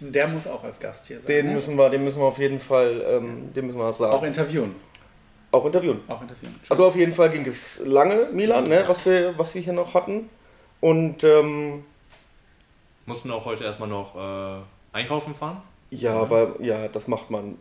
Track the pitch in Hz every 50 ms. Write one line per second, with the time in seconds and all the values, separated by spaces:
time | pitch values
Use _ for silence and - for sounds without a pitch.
0 | 147 139 131 143 147 160 160 156 156 - - 120 - 117 110 - - 104 - -
1 | - - - - - 143 147 147 143 147 147 143 139 151 147 139 135 131 135 139
2 | 139 139 135 147 139 135 131 139 139 139 135 131 - - 135 127 123 120 117 120
3 | - - 123 123 117 120 117 120 131 135 - 135 131 123 123 120 113 113 113 -
4 | 120 107 123 139 156 151 135 156 156 143 156 151 113 98 92 - - - - -
5 | - _ _ _ _ _ _ _ _ _ - 127 123 151 156 180 175 160 120 104
6 | - - 117 113 127 117 - - - - - - - - - - 185 185 180 180
7 | 170 170 170 175 170 160 156 151 139 131 123 - - - - - - 135 135 139
8 | 147 185 202 214 233 - - 180 208 214 233 254 127 160 156 180 196 175 180 180
9 | - 190 185 180 175 180 175 156 165 165 - 185 165 180 175 175 175 - - 180
10 | 180 202 196 220 226 - - _ _ _ _ _ _ _ _ _ - 165 160 160
11 | 165 156 156 - - 156 151 151 151 151 147 147 147 147 143 147 143 - _ _
12 | _ _ - _ _ _ _ _ _ _ _ _ _ _ _ _ _ _ _ _
13 | _ 120 117 - - 131 117 110 110 120 113 107 120 107 104 - 110 104 101 98
14 | 98 - - 90 98 98 98 98 98 95 95 95 95 - - _ _ _ - 107
15 | 120 131 147 151 147 147 147 - 151 151 180 190 - - _ _ _ _ 131 123
16 | 120 117 110 110 110 107 113 113 113 110 - - 123 120 107 110 110 107 - 110
17 | - - 117 110 - - 113 104 101 101 - -